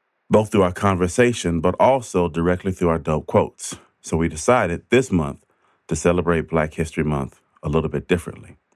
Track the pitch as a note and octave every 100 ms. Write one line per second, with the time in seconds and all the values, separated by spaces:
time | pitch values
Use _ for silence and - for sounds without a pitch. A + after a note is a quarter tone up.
0 | _ _ - A2 G#2+ G#2 F2+ F2+ G2+ F2+
1 | F2+ - A#2+ A#2 F2 E2+ F2+ F2 A2 C3
2 | A#2 F#2 F2 D#2 E2+ F2 G2 F2+ F2 E2
3 | D2+ D2+ - G#2 D#2 - - - _ _
4 | - E2 E2 D#2 - B2 F#2 E2 - B2
5 | - F2 D2 - _ _ _ _ - D#2+
6 | F2 F2 E2+ E2+ - E2 D#2 - D#2+ -
7 | D#2 D2 C2 - _ _ D#2+ D#2 D2+ D2
8 | - F2 - - - - _